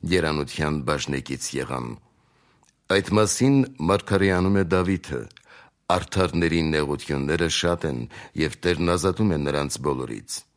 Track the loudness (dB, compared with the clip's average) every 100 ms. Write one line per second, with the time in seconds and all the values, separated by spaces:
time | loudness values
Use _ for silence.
0 | 0 0 0 -2 -4 -2 -2 -2 -2 -4
1 | -2 -6 -6 -8 -6 -6 -6 -8 -8 -12
2 | _ _ _ _ _ _ _ _ _ 0
3 | 4 4 4 4 4 6 4 -2 2 2
4 | 2 2 4 4 4 4 4 2 2 -2
5 | -4 -10 -10 -18 _ -20 -20 _ _ -2
6 | 0 0 0 2 2 2 0 0 -2 -4
7 | -4 -4 -2 0 0 0 -2 -2 -4 -6
8 | -8 -14 -14 -4 -4 -2 -2 0 0 0
9 | 0 0 0 0 -2 -2 -4 -4 -4 -4
10 | -6 -10 -12 -14 -14